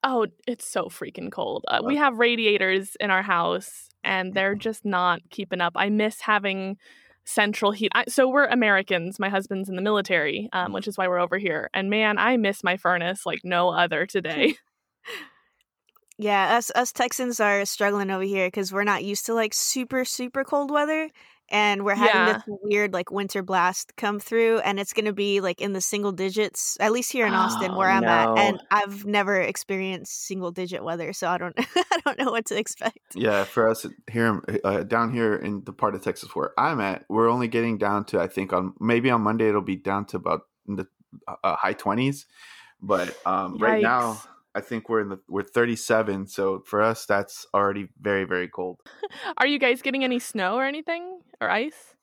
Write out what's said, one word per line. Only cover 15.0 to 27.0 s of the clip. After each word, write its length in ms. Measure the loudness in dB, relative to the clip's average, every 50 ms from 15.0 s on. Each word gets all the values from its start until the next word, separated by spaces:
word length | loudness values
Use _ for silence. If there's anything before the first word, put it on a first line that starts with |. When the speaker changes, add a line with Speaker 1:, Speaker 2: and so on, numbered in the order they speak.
| _ -14 -14 -14 -14 -18 _ _ _ _ _ _ _ _ _ _ _ _ _ _ _ _ -14 -6
Speaker 3:
Yeah, 360 | -2 2 2 4 4 4 4
us, 120 | 2 2 2 0
us 160 | 0 0 0
Texans 480 | 0 -2 -2 -2 0 -4 -4 -4 0 2
are 240 | 2 2 4 2 0
struggling 480 | -2 -2 0 0 0 2 0 -2 -2
over 120 | -2 -2 -2
here 280 | -2 0 0 0 0
'cause 220 | -2 -4 -6 -4 -2
we're 100 | 0 0
not 220 | 2 0 0 -2
used 200 | -4 -6 -6 -4
to, 60 | -2 0
like, 200 | 0 0 0 0
super, 500 | -2 -2 -2 -2 -4 -4 -2 -2 -2 -2
super 400 | -2 -4 -6 -6 -4 _ -4 -2
cold 260 | 0 0 0 0 2
weather, 400 | 0 0 2 2 0 -2 -2 -4 _ -18 -20 -20 _ _ _
and 380 | _ 0 2 2 2 2 2 0
we're 100 | 0 2
having 300 | 4 4 6 6 6 4
this 100 | 4 2 0 -4
Speaker 1:
Yeah. 120 | -10 -12 -8
Speaker 3:
weird, 300 | -2 0 2 2 2 0 -2
like, 160 | -4 -4 -4
winter 320 | -4 -4 -4 -2 -4 -6
blast 540 | -2 0 2 2 2 2 0 -2 -10 -10 _
come 240 | -6 -4 -4 -4 -4
through, 400 | -6 -2 2 2 4 4 4 2
and 220 | 2 0 -2 -2
it's 100 | -4 -2
gonna 220 | -2 -2 -2 -2 -2
be, 260 | -2 0 2 2 2
like, 220 | 2 0 -2 -2
in 100 | -4 -4
the 80 | -4 -2
single 320 | -2 -2 -2 -2 -2 -2
digits, 640 | -2 -2 -4 -2 0 0 0 0 -2 -6 -6 -6 -2 0
at 100 | 2 2
least 220 | 2 2